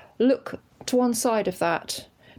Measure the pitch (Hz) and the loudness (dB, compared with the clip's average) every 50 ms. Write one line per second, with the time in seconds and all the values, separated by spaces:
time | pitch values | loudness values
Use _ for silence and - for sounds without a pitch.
0 | - - _ - 220 254 269 - - - - - - _ _ - - - - 247 | -20 -10 _ 0 2 2 2 2 -2 -8 -14 -14 -16 _ _ -18 -6 -2 0 2
1 | 247 247 233 233 - 254 226 214 196 190 180 - 175 170 165 - - - - - | 2 2 0 0 0 0 0 0 0 -2 -2 -2 0 0 0 -2 -4 -6 -10 -10
2 | - - _ _ _ - - | -12 -16 _ _ _ -20 -20